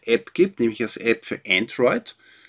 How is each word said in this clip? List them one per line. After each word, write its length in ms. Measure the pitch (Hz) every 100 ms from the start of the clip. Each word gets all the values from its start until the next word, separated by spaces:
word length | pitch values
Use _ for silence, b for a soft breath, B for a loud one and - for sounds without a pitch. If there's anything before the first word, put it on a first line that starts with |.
App 320 | - 117 -
gibt, 260 | - 196 -
nämlich 220 | 117 107
als 160 | 110 -
App 260 | 113 113
für 160 | - 107 -
Android. 720 | 92 113 - 123 202 - - b b